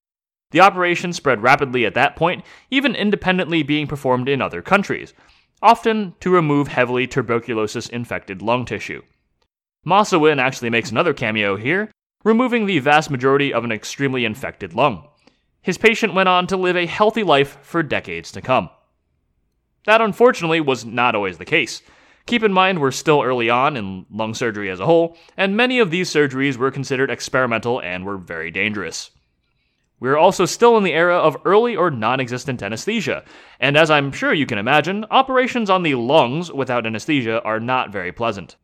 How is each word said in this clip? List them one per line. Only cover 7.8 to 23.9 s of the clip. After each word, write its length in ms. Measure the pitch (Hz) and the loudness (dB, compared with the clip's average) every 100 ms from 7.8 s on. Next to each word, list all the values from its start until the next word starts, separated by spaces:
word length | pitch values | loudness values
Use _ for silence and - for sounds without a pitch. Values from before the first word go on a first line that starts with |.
| - 120 120 92 - 95 | -8 -10 -8 -10 -10 -10
lung 240 | 101 123 | -4 -4
tissue. 380 | 117 104 - 73 - _ _ _ _ _ _ _ 147 | -4 -8 -10 -14 -16 _ _ _ _ _ _ _ 0
Massewin 520 | 190 208 175 151 143 | 2 4 4 4 4
actually 320 | 127 135 117 | 0 -2 -2
makes 200 | 117 - | -2 0
another 220 | 117 170 | 0 0
cameo 440 | 139 113 110 101 98 | 0 -2 0 0 -2
here, 340 | 117 185 214 - _ _ | -2 -2 -4 -10 _ _
removing 400 | 208 226 254 233 | 0 2 2 0
the 140 | 202 175 | 0 0
vast 320 | 131 151 147 | 4 2 2
majority 420 | 127 135 139 139 | 0 2 2 2
of 100 | 117 | -2
an 100 | 117 | -4
extremely 520 | 107 - - 139 127 | -6 -8 -4 -4 -2
infected 480 | 117 107 82 - 92 | -4 -4 -10 -10 -8
lung. 340 | 101 139 92 - _ _ _ _ _ | 0 0 0 -12 _ _ _ _ _
His 160 | - 175 | -6 2
patient 360 | 226 220 196 | 2 2 0
went 140 | 180 185 | 0 2
on 180 | 180 180 | 2 0
to 80 | 190 | -2
live 200 | 180 180 | 0 0
a 100 | 170 | -2
healthy 360 | - 214 226 | 0 0 2
life 360 | 190 139 139 - | 2 4 2 -4
for 200 | - 170 | -6 -4
decades 500 | 147 104 - 82 80 | -2 -4 -6 -10 -10
to 100 | 98 | -12
come. 260 | - 127 85 - _ _ _ _ _ _ _ _ _ _ - | -2 0 -2 -10 _ _ _ _ _ _ _ _ _ _ 0
That, 140 | 220 | 2
unfortunately, 600 | 226 - 240 - 170 165 | 2 4 4 4 0 0
was 240 | 147 123 | 0 -2
not 300 | 113 117 123 | -4 0 0
always 240 | 110 98 85 | 2 -2 -6
the 60 | |
case. 380 | 92 156 120 - - _ _ _ - | -2 -2 -2 -6 -18 _ _ _ -4
Keep 160 | 240 | 0
in 100 | 220 | 2
mind, 280 | 185 185 185 | 2 2 2
we're 100 | 135 | -2
still 320 | - - 147 | -2 2 2
early 280 | 120 127 113 | 2 0 2
on 260 | 120 139 139 | 2 0 -2
in 300 | 98 | -8